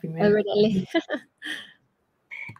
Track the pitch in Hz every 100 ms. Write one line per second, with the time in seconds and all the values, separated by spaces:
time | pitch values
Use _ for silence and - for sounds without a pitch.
0 | 160 160 208 208 - 208 214 190 - 330
1 | - 269 - _ - - - _ _ _
2 | _ _ _ - -